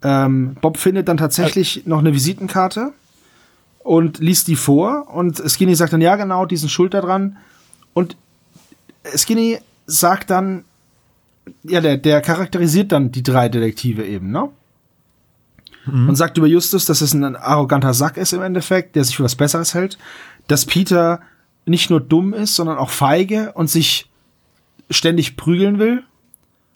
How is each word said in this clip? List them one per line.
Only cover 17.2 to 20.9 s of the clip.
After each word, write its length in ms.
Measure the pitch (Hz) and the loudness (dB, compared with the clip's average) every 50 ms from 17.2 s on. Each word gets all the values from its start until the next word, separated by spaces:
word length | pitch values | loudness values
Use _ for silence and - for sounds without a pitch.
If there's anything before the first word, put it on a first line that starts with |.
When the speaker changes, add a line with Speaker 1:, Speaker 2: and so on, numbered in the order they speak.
| 139 139 123 | 0 -2 -6
Speaker 1:
arroganter 580 | - - 123 147 147 143 127 143 139 131 135 123 | -8 -2 0 2 2 2 2 2 2 2 2 2
Sack 220 | 123 143 156 - - | 2 0 -2 -2 -4
ist 140 | 185 - 180 | -4 -4 -4
im 80 | 180 | -4
Endeffekt, 520 | 185 185 180 180 - - 190 185 180 - - | -4 -2 -4 -4 -2 0 0 0 0 0 -2
der 80 | 151 135 | 0 0
sich 120 | 120 - | 0 -2
für 80 | - 135 | -2 -2
was 100 | 120 123 | -2 0
Besseres 380 | - 143 147 - 165 170 - - | 0 0 0 0 -2 -2 -2 -2
hält, 220 | 175 185 196 - - - - - - - - - _ _ | -2 -4 -4 -6 -12 -20 -20 -20 -20 -20 -20 -20 _ _
dass 200 | - 147 139 - | -2 0 0 0
Peter 540 | 120 - 170 196 - | 0 0 0 2 2